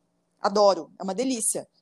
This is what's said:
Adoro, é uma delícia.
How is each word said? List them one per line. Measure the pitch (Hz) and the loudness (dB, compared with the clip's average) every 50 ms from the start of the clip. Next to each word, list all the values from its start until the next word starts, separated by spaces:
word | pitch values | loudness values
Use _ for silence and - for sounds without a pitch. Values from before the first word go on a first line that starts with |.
| _ _ _ _ _ _ _ _ | _ _ _ _ _ _ _ _
Adoro, | - 202 196 214 208 202 185 175 147 - - _ | -4 -2 2 4 4 4 4 2 -4 -12 -14 _
é | - | -8
uma | 190 190 | -6 -4
delícia. | 190 254 269 262 226 214 - - 160 139 - _ _ | -4 -2 -2 -2 -2 -4 -4 -4 -6 -8 -12 _ _